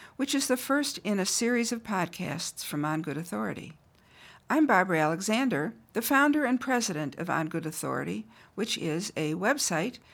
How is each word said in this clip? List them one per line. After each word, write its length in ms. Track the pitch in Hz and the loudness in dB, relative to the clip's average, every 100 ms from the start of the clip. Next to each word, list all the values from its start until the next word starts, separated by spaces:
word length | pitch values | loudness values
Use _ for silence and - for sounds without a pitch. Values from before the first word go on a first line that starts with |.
| - - | -14 -6
which 180 | 262 | -2
is 140 | 277 269 | 0 0
the 100 | 254 | 0
first 400 | - 277 285 - | 0 0 0 -4
in 200 | - 202 | -2 0
a 60 | |
series 480 | 185 - 233 240 226 | 0 0 2 2 0
of 100 | 233 | -4
podcasts 800 | 220 190 170 - 170 160 - - | -2 -2 -2 -4 -6 -6 -6 -8
from 220 | - 151 | -6 -2
On 160 | 151 156 | -2 -2
Good 160 | 160 143 | -2 -6
Authority. 560 | 170 208 208 156 - - _ _ _ - - - - | -6 -4 -4 -6 -10 -16 _ _ _ -20 -20 -12 0
I'm 160 | 269 294 | 4 6
Barbara 320 | 190 185 160 | 6 6 4
Alexander, 720 | 151 165 196 226 262 147 170 - - | 4 2 0 2 2 0 -2 -6 -6
the 80 | 247 | -2
founder 420 | - 269 294 294 | 2 4 6 4
and 160 | 254 247 | 2 0
president 580 | 262 247 226 156 147 - | 2 0 2 -2 -4 -4
of 120 | 170 | -2
On 180 | 143 160 | 0 0
Good 160 | 165 | -2
Authority, 640 | 160 - 139 131 151 208 - - - | -4 -4 -4 -4 -4 -6 -8 -16 -12
which 220 | - 226 - | -6 -4 -2
is 380 | 165 156 202 - | -2 -2 -2 -2
a 160 | 151 | -2
website 640 | 160 208 294 - 165 220 - - | 0 0 0 0 0 -2 -6 -18